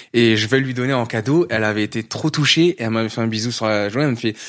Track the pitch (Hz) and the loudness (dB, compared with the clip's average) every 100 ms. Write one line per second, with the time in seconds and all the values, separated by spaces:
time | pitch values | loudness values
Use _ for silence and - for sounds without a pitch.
0 | - 120 117 107 107 135 135 123 127 135 | -4 2 4 4 2 0 0 -2 -2 -2
1 | 117 113 110 156 175 110 107 107 107 113 | -2 -2 0 2 2 0 0 0 -2 -4
2 | 110 - 156 151 135 - 170 - 113 113 | -6 -4 -2 0 2 4 2 2 -2 -2
3 | 113 113 113 110 117 113 110 104 101 113 | -2 -2 -2 -2 -4 -4 0 0 0 0
4 | 147 117 117 107 | 0 0 -4 -6